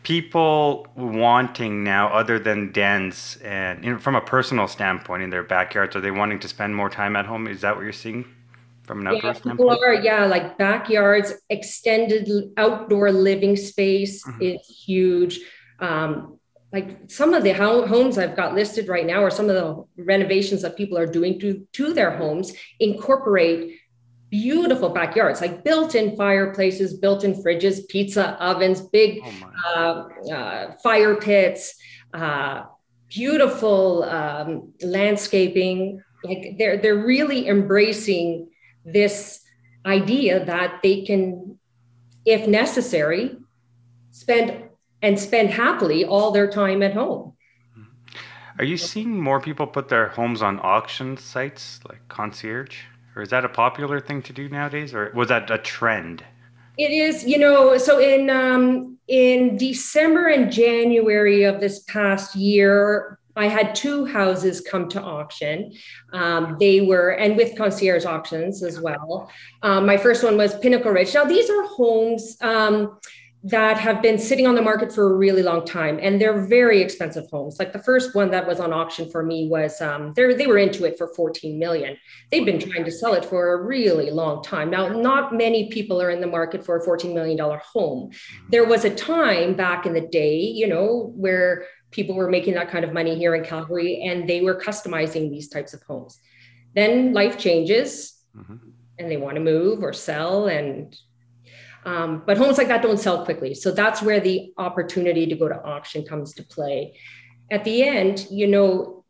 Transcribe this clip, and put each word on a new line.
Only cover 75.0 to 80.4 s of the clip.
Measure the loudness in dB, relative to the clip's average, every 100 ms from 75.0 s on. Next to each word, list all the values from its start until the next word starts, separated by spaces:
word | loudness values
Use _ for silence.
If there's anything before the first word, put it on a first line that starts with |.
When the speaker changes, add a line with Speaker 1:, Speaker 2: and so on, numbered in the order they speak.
| 4
Speaker 2:
a | 4
really | 4 4
long | 2 0 -4
time, | -4 -2 0
and | 0 2
they're | 2 2 4
very | 6 8 6
expensive | 4 -2 -8 -8 -10
homes. | -8 -8 -6
Like, | -6
the | -4
first | 2 2 2
one | 0 2
that | 0 -2
was | -2
on | -2
auction | -2 -4 -6 -8
for | -4
me | -4 -4 -2
was, | 0 -2 -4
um, | -6 -6 -6 2
they're, | 2
they | 4